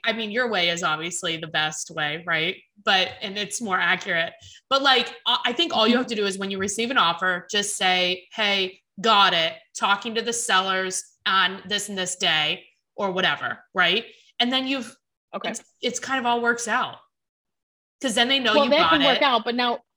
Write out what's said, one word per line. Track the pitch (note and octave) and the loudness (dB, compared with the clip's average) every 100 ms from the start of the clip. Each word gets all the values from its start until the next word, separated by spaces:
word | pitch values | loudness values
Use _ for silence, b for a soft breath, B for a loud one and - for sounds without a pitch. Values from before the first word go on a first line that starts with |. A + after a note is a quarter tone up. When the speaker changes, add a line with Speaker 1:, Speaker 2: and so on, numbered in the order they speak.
Speaker 1:
I | A3+ | -4
mean, | A3+ G#3+ | -4 -4
your | A3+ B3 | -2 0
way | G3 E3+ | 0 0
is | E3+ | 0
obviously | E3+ D#3 E3+ E3 F3 D#3+ | -2 -2 -4 -6 -6 -6
the | D#3+ | -4
best | D#3+ D#3 - - | -2 -2 -4 -10
way, | D#3+ D3 D#3+ F3 | -6 -4 -4 -4
right? | D#3+ E3+ - _ _ | -2 -2 -4 _ _
But, | G#3+ F#3+ F3+ - | 0 2 0 -4
and | G#3 G3+ | -10 -8
it's | G3+ - | -8 -6
more | G#3+ F#3 | -4 0
accurate, | F3 F3+ G3+ E3+ E3+ - B B - | 0 0 -2 -2 -2 -8 B B -2
but, | C4+ | 2
like, | C#4 B3+ - - - | 4 2 0 -6 -2
I, | B3 B3 | -2 0
I | |
think | A#3+ E4+ | 0 0
all | A3 A3 | 2 4
you | B3 | 4
have | B3 | 2
to | G#3+ | -2
do | G3+ | -2
is | F#3+ | -2
when | G3 | -6
you | F#3+ | -4
receive | G3 A3+ A#3 | -4 -2 0
an | B3+ | 2
offer, | E3+ E3+ F#3 F3 - | 2 2 0 -2 -2
just | G#3 G3+ - | -4 -2 0
say, | F#3+ F3+ F3+ F3+ - | 0 2 0 -2 -8
"Hey, | - G#3 G3 F#3 - _ - | -4 0 0 -2 -8 _ -4
got | A3+ G#3 F#3 | 2 6 6
it. | F3 E3 - _ - | 4 0 -4 _ -4
Talking | G3+ G3+ A#3+ A3 | 0 0 -2 -4
to | |
the | A#3 | -4
sellers | A#3 - F#3+ F#3+ F#3+ F#3 F#3 - _ G3 | -4 2 2 2 0 -2 -6 -10 _ 0
on | F#3+ F3+ F#3+ F#3+ | 2 2 -2 -6
this | G#3 G3+ | -4 -4
and | F#3+ | -6
this | F3+ - | -6 -2
day," | F3 D#3 D3+ E3+ - _ _ - | 0 2 0 -2 -8 _ _ -4
or | G3 | -2
whatever, | F3+ E3+ C#3+ B2 - _ | 0 0 0 -4 -8 _
right? | F#3+ E3+ G#3+ - B B - | 0 2 2 -2 B B -6
And | B3 | -2
then | C4 C4 | -2 -2
you've, | C#4 A3 - _ _ _ | -4 -6 -16 _ _ _
Speaker 2:
Okay. | G3+ - | -10 -8
Speaker 1:
it's, | A3+ _ - | -8 _ -6
it's | A#3+ A#3+ | -6 -6
kind | - C4+ | -4 -2
of | A#3+ | 0
all | A#3+ | 0
works | A#3 A#3 G#3+ | 0 -2 0
out. | B3 D3+ - _ _ _ _ _ _ _ _ _ - | -2 -2 -8 _ _ _ _ _ _ _ _ _ -8
'Cause | C4 B3 | -4 0
then | A#3+ | 2
they | C#4 | 2
know | A#3 G#3+ | 4 4
Speaker 2:
Well, | C4 | 4
Speaker 1:
you | |
Speaker 2:
that | D4 | 4
Speaker 1:
got | E4 | 4
Speaker 2:
can | D#4 C4+ | 4 4
work | B3 | 4
Speaker 1:
it. | |
Speaker 2:
out, | C#4 A#3 A#3+ | 4 2 0
but | A#3+ | -2
now | B3 - _ | -2 -2 _